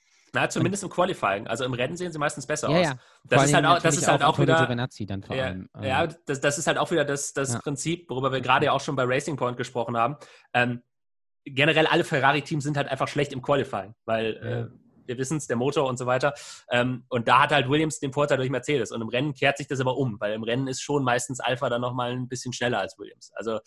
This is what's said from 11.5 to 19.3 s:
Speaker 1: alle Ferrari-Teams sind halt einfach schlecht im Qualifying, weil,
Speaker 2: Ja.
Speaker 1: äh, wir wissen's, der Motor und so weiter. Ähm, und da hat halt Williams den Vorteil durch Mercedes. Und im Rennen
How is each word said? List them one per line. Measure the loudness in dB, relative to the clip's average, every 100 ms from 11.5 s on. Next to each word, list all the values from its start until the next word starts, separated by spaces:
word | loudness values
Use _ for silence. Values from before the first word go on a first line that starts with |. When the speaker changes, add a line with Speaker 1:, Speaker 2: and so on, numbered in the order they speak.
| 0 2 4 4
Speaker 1:
alle | 2 0
Ferrari-Teams | 2 2 2 0 -4
sind | -2 -2
halt | -2
einfach | -2 -2
schlecht | -2 -4
im | -4
Qualifying, | 0 0 0 -6 -8 -12 -4
weil, | -2 -2 -6
Speaker 2:
Ja. | -6 -6
Speaker 1:
äh, | -8 -14 _ _ -10
wir | -6
wissen's, | -4 -4 -2
der | -2
Motor | 0 0 0
und | -2
so | 0
weiter. | 0 0 -2 -10 -18 -2
Ähm, | 0 0 -2 -4
und | -2 6
da | 8
hat | 8
halt | 4 4
Williams | 2 2 -2
den | -4
Vorteil | 0 2 2
durch | 0
Mercedes. | -2 0 -2 -2
Und | -4
im | -4
Rennen | -2 -2